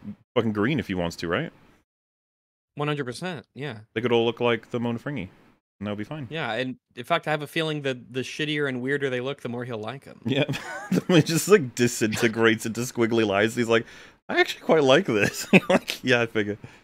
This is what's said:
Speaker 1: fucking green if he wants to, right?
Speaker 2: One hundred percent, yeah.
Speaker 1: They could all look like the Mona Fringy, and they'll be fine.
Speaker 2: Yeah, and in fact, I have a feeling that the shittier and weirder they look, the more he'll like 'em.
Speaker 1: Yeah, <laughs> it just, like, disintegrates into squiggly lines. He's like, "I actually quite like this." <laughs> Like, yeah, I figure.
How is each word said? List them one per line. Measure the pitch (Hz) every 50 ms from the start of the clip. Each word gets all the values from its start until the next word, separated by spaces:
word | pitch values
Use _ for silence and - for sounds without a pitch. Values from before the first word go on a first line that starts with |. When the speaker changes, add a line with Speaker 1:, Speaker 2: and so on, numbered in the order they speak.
| - 101 104 - _ _ _
Speaker 1:
fucking | 123 110 113 104
green | 104 101 120 160 135
if | - -
he | 98
wants | 90 87 85 85 -
to, | - 82
right? | 85 110 156 - - _ _ _ _ _ _ _ _ _ _ _ _ _ _ _ _ _ _ _ _ _ _ _ _
Speaker 2:
One | 143 147 147
hundred | 151 143 139
percent, | 123 117 110 165 185 180 135 - _ _
yeah. | 117 139 147 113 110 107 _ _
Speaker 1:
They | -
could | 117 120
all | 120 117 113
look | 117 113 -
like | 120 120 117 113 - -
the | - 123
Mona | 117 120 117 113
Fringy, | - 143 147 127 85 95 - _ _ _ _ _ _ _ _ _
and | 98 104
they'll | 104
be | 101 107
fine. | - 147 156 139 110
Speaker 2:
Yeah, | 143 160 156 117 110
and | 117 127 131 123 - _ _ _
in | - 120
fact, | - 170 165 - 160
I |
have | 151 151
a | 147 135
feeling | - 165 160 160 156 151 139
that | 139 131 123 117 123 120
the | 131
shittier | 123 - - - 156 147 151 147 147 139
and | 127 123
weirder | 123 131 143 143 135 139
they | 127 123
look, | 123 135 143 -
the | - 123
more | 120 120 120
he'll | 123 120 107
like | 104 110 123 139 - -
'em. | - - -
Speaker 1:
Yeah, | 113 127 139 151 -
<laughs> | 139 - - - - - - - - 180 - -
it | 185 165 147
just, | - 165 160 - -
like, | 196 214 143 123 -
disintegrates | - 120 120 - - 120 107 107 - 123 120 110 113 113 113 113 110 - 117
into | 104 113
squiggly | 120 123 - - 117 110 117 113 113
lines. | 104 95 98 107 113 117
He's | 123 120 110
like, | 117 113 - - - - - - - _ _ -
"I | 208 330
actually | 359 - - -
quite | - - - 160 143
like | 131 131 160 196
this." | - 120 104 101 107 - - - -
<laughs> | - 185 - -
Like, | 185 - - - - - -
yeah, | 127 127 120
I | 117
figure. | 117 - 110 104 101 101 - - - - -